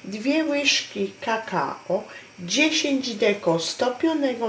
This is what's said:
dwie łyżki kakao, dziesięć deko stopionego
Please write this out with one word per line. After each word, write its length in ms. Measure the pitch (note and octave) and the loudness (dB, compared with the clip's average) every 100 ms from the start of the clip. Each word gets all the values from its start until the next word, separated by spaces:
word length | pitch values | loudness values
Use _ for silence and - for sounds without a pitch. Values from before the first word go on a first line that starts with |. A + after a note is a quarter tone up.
dwie 400 | - G#3 A#3+ D#4 D#4 | -8 -4 0 2 2
łyżki 640 | C#4+ C#4 - - G#3 G3 - | 2 2 0 -2 -4 -4 -4
kakao, 800 | - A3 A3 F3+ C#3 C#3 - F#3 A3+ - - - | -2 -2 0 -2 -2 -6 -4 -4 -4 -16 -18 -12
dziesięć 760 | F3 A3 D#4 D#4 D4 C4 B3 G#3 | -4 2 2 2 0 0 -2 0
deko 440 | A3+ G3+ - E3 | 2 2 2 2
stopionego 880 | - - B3 B3 E4 D#4 C#4 A#3+ | 0 0 0 2 0 2 0 0